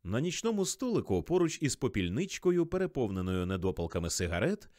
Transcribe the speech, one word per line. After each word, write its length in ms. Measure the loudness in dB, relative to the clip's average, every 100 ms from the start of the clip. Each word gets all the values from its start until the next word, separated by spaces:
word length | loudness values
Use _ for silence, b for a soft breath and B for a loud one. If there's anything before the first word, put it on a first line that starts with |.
На 180 | -2 0
нічному 440 | 0 0 0 0 -2
столику 580 | -2 0 0 2 0
поруч 360 | 2 2 2 2
із 140 | -2 0
попільничкою, 880 | -2 0 0 -2 -4 0 2 2 0
переповненою 800 | -2 -2 -2 -2 0 0 0 0
недопалками 640 | 0 0 0 -2 -2 -2
сигарет, 600 | -2 -2 0 0 -2 -8